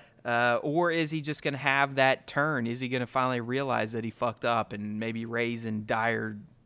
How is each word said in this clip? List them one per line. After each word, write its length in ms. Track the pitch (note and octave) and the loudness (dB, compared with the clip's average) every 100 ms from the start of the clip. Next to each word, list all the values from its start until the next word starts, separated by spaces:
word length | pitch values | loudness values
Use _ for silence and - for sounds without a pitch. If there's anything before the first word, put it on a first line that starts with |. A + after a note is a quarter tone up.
| - _ B2 | -8 _ 0
Uh, 340 | A#2 A#2+ A#2 | 2 4 2
or 260 | D3+ D#3 F3 | 2 2 2
is 220 | E3 D3+ | 2 0
he 100 | D#3+ | -2
just 220 | D3 D3 | -4 -4
gonna 140 | D#3 C3+ | -4 -2
have 380 | C#3 C#3 C#3 C3+ | 2 2 2 4
that 300 | C3 C3 - | 4 4 0
turn? 380 | C#3+ D3+ C#3 A#2 | 0 2 2 -2
Is 140 | B2 | -2
he 80 | B2+ | -2
gonna 180 | B2+ A#2+ | -2 -2
finally 360 | C3 B2+ B2 | 0 0 0
realize 500 | A#2 C3 C#3 A2+ A2 | -2 -2 0 0 0
that 120 | A#2 | -2
he 60 | A2+ | -4
fucked 360 | - A#2+ A2 A#2+ | -2 -4 -2 0
up 280 | A#2 G#2 | 0 0
and 260 | G#2 G#2 G#2+ | -4 -6 -4
maybe 260 | A2+ A2+ A2+ | -4 -4 -4
Rey's 380 | A#2 A#2+ A#2 A2+ | -2 -2 -2 -4
in 200 | G#2+ G#2+ | -4 -2
dire, 520 | A2+ A2+ A2+ A2 G#2 - - | 0 0 0 -2 -8 -14 -20